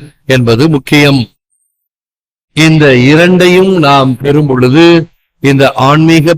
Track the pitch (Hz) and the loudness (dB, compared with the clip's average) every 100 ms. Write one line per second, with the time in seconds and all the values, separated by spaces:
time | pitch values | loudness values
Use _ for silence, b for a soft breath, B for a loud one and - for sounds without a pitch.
0 | B B - 131 117 113 156 147 - 147 | B B -4 -2 0 0 0 -2 -2 0
1 | 147 139 113 _ _ _ _ _ _ _ | 0 0 -4 _ _ _ _ _ _ _
2 | _ _ _ _ _ - 160 156 151 127 | _ _ _ _ _ -2 0 2 2 2
3 | 127 156 175 180 180 180 190 185 143 139 | 2 2 2 2 2 2 0 0 0 0
4 | 131 127 139 143 147 127 123 139 170 170 | -2 -4 -2 -2 -2 -2 0 2 2 0
5 | 160 _ _ _ 135 139 135 - 131 147 | -2 _ _ _ -2 0 -2 -2 -2 0
6 | 160 165 151 | 2 0 0